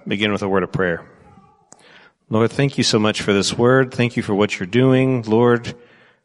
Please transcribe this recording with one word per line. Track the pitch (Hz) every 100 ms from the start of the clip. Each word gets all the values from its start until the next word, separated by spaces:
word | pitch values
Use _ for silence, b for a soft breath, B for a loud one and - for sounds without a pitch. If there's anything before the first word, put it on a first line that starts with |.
| -
begin | 98 107
with | 98
a | 101
word | 95
of | 90
prayer. | - 92 82 - - _ - _ _ _ B B B B B _
Lord, | 110 113
thank | - 139 -
you |
so | 120 117
much | 107 104
for | -
this | 101 92 -
word. | 120 131 127
Thank | - 120 120
you |
for | 107
what | 101 104 -
you're | 90
doing. | 117 131 131 131 127
Lord, | 113 110 120 120 117 - b b b b